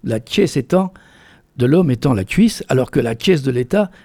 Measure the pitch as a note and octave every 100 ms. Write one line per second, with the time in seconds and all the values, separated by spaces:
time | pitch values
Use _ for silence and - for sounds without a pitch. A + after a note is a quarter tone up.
0 | A#2+ A2 - - D3+ D3 - F#3 F#3 -
1 | _ _ - - _ - B2 E3 E3+ A#2+
2 | C#3+ G#2+ F#2+ - A3+ - - - - C#3+
3 | A#3 A2+ - F3+ C3+ B2 B2 G3+ G3 -